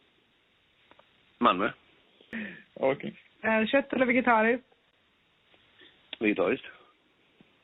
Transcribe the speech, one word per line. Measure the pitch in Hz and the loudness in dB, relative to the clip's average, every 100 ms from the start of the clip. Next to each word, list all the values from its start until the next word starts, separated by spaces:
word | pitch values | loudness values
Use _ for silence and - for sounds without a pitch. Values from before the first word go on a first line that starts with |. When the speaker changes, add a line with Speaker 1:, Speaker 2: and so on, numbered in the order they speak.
| _ _ _ _ _ _ _ _ _ _ _ _ _ - | _ _ _ _ _ _ _ _ _ _ _ _ _ 0
Speaker 1:
Malmö. | 120 185 113 - _ _ _ _ _ - - - - | 2 2 0 -6 _ _ _ _ _ -12 -12 -16 -20
Speaker 2:
Okej. | - 135 135 - - - _ | -4 -2 -2 -6 -16 -20 _
Speaker 3:
Eh, | 220 220 220 | -2 0 2
kött | 277 277 | 0 0
eller | - 254 | 0 2
vegetariskt? | 254 247 226 220 247 - _ _ _ _ _ _ _ _ _ _ _ - _ _ - | 2 2 4 2 0 -6 _ _ _ _ _ _ _ _ _ _ _ -20 _ _ -4
Speaker 1:
Vegetariskt. | 107 98 90 117 - - _ _ _ _ _ _ _ _ | -2 0 0 -2 -8 -20 _ _ _ _ _ _ _ _